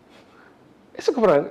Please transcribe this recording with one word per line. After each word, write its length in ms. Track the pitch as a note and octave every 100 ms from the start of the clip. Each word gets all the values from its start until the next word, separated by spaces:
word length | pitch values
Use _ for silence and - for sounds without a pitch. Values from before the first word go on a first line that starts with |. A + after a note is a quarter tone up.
| _ _ _ _ _ _ _ _ _ -
Est-ce 140 | -
que 40 | C#4+
vous 60 |
comprenez ? 260 | G#3+ D3 -